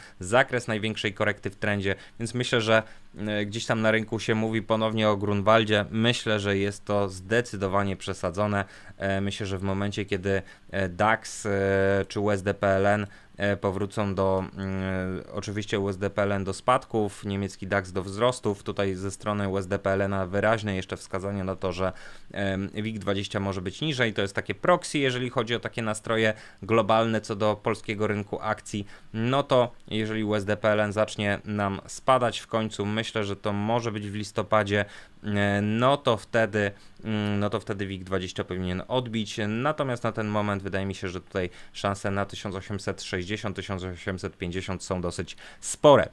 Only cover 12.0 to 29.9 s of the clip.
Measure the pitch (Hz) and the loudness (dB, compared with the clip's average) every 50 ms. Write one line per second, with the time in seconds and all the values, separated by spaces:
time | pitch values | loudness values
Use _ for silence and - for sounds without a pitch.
12 | 95 - - 107 101 104 104 98 90 101 95 - 104 98 95 95 98 101 104 104 | 0 -2 -2 -2 0 0 0 0 0 -2 -2 0 2 2 4 4 4 4 2 2
13 | 101 98 - - - - - - 98 101 101 95 - 101 92 95 101 95 - 113 | 0 -4 -8 -14 -20 -18 -8 -4 -2 -2 0 0 0 -2 0 -2 -2 -4 -2 -2
14 | 104 101 95 95 95 95 95 95 95 - - 92 95 95 95 95 95 95 95 95 | -2 0 0 2 2 2 2 2 0 -2 -6 -6 -6 -4 -4 -2 -2 -2 -2 -2
15 | 92 92 92 82 - - - 101 101 110 98 107 101 - - 104 98 101 95 90 | -2 -4 -4 -6 -8 -10 -10 -8 -6 -6 -6 -6 -4 -2 -2 0 0 0 -2 -2
16 | 101 98 - - 101 101 101 98 95 95 95 - - - 127 131 - - - 110 | -2 -2 0 2 2 2 2 0 -2 -4 -6 -2 2 2 2 2 2 0 0 0
17 | 104 101 - - - 101 98 98 101 95 - - 98 92 101 101 92 95 90 95 | 0 0 -2 -6 -6 -4 -2 -2 -4 -4 -6 -8 -6 -2 -2 -2 -2 -2 -4 -6
18 | 90 98 98 101 117 127 123 - - 107 101 - - - 95 - 101 98 95 92 | -4 -4 -2 0 2 2 2 0 0 -2 -2 -2 -4 -6 -4 -2 -2 -2 -2 -2
19 | 95 98 95 - - 107 104 104 101 98 95 98 95 90 98 98 - 98 95 98 | -4 -6 -6 -6 -4 -2 -2 0 0 0 0 -2 -2 -2 -2 0 0 2 2 2
20 | 98 98 101 98 95 87 95 101 101 107 113 110 104 107 98 92 90 - 101 90 | 2 0 0 -2 -2 -2 0 2 4 4 4 2 0 -2 -2 -2 -4 -6 -8 -10
21 | - - - 95 90 98 101 101 95 95 92 - - 95 85 90 92 92 90 - | -8 -6 -6 -4 -4 -4 -4 -4 -4 -4 -4 -2 -2 -2 -2 0 -2 -2 -2 -4
22 | - - - - - - - - 101 98 95 95 98 95 - 107 107 110 110 107 | -10 -16 -16 -16 -16 -10 -6 -4 -2 -2 0 -2 -4 -4 -4 -6 -6 -4 -6 -4
23 | 95 101 101 98 101 - - 104 98 98 92 98 90 95 92 - 151 160 143 127 | -2 -2 -2 -2 -2 -4 -4 -2 -2 -2 -2 -4 -4 -6 -6 -4 -4 -2 0 0
24 | 123 113 98 - 101 98 - - - - 98 - - 180 180 170 - - - 151 | 0 0 2 0 -2 -2 -2 -4 -4 -4 -6 -2 2 2 2 2 2 0 -2 0
25 | 139 131 123 123 127 127 - 135 113 110 120 113 - 113 - - 113 110 107 - | 2 2 0 0 -2 -2 -2 -2 -2 0 -2 -2 -4 -4 -6 -4 -2 -2 -2 -2
26 | - - 113 113 110 110 107 - - - - - - 98 110 117 107 98 110 113 | -2 0 2 4 4 2 2 0 -6 -20 -16 -8 -2 2 4 4 6 6 4 4
27 | 113 113 113 107 - - 110 98 107 107 104 101 - 120 107 - - - 110 101 | 4 4 2 0 -2 -2 -2 0 2 2 2 2 0 -2 -2 -2 -2 -4 -2 0
28 | 107 101 104 104 101 101 - - - 107 107 - - - - 104 101 - - - | 0 0 0 -2 -4 -4 -6 -4 -2 -4 -4 -4 -6 -6 -6 -6 -6 -6 -10 -18
29 | - - - 113 113 123 131 139 139 - 139 127 120 120 - - - - | -16 -10 -4 -2 0 0 2 0 2 4 4 4 4 4 0 -8 -8 -4